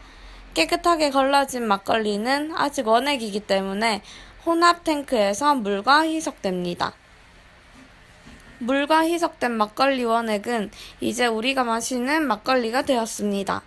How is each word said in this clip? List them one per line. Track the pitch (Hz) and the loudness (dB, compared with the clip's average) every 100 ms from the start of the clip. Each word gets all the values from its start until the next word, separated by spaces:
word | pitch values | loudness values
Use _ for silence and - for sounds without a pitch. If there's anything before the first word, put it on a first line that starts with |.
| - - - - - | -20 -20 -20 -20 -6
깨끗하게 | - 320 339 349 330 294 | -2 0 0 2 2 2
걸러진 | 269 269 277 277 254 226 | 2 4 4 2 -2 0
막걸리는 | 196 - 220 214 202 240 277 311 330 | 0 0 0 0 -2 0 -2 -2 -2
아직 | 277 277 220 | -2 -2 2
원액이기 | 233 277 277 226 202 - | 2 2 -2 -4 -6 -2
때문에 | 196 196 196 226 202 - - - - | -2 -2 -2 -2 -2 -6 -20 -20 -8
혼합 | 330 339 349 339 | -2 4 4 4
탱크에서 | 330 294 277 240 202 202 294 | 0 -2 0 0 2 2 2
물과 | 269 202 196 233 294 | 2 0 0 4 4
희석됩니다. | 320 320 302 - 196 180 175 175 185 - - - - - - - - - - - - - - - - - | 4 -2 -6 -6 -4 -4 -4 -4 -6 -8 -20 -20 -20 -20 -20 -20 -20 -20 -20 -20 -20 -20 -20 -20 -20 -8
물과 | 233 277 285 320 | -2 0 2 2
희석된 | 320 339 330 - 247 | 2 0 -2 -4 -4
막걸리 | 226 208 - 269 262 | -2 -2 0 0 2
원액은 | 233 226 226 208 226 240 202 - - - | 0 0 0 -4 -2 -4 -4 -10 -20 -8
이제 | 240 220 247 | -4 0 0
우리가 | 220 247 262 | 0 0 0
마시는 | 233 226 - 254 254 320 285 | 0 -2 -2 -4 0 0 0
막걸리가 | 202 - 262 226 254 | -2 0 0 0 -2
되었습니다. | 294 247 220 - 208 196 185 196 | 0 0 -2 -4 -2 -2 -2 -6